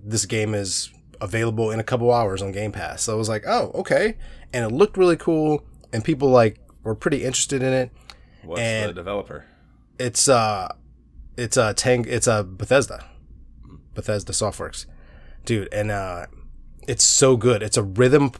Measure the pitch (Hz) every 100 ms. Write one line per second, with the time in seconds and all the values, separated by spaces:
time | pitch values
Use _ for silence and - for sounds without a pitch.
0 | 98 110 104 113 107 107 98 - - -
1 | - - 104 113 117 110 110 110 110 123
2 | 120 120 107 92 98 98 107 104 82 -
3 | - 110 110 110 151 233 101 - - 139
4 | 208 - - - - 127 110 123 208 196
5 | 180 165 - 160 151 147 - - - 113
6 | 110 147 139 127 113 - - - 110 107
7 | - 143 131 123 - 139 131 131 123 -
8 | - - - - - 85 117 110 107 87
9 | 87 101 95 73 - _ _ _ _ -
10 | 123 117 - 123 110 101 90 - - -
11 | _ - - - 117 - 110 101 131 123
12 | 120 123 123 110 92 92 107 135 117 -
13 | - - - - - - - - - -
14 | - 104 95 - 107 - 80 - - -
15 | - - - - - 113 95 104 104 101
16 | 95 87 - - - - - - - 113
17 | - - 135 123 117 110 104 - 98 95
18 | 127 143 139 -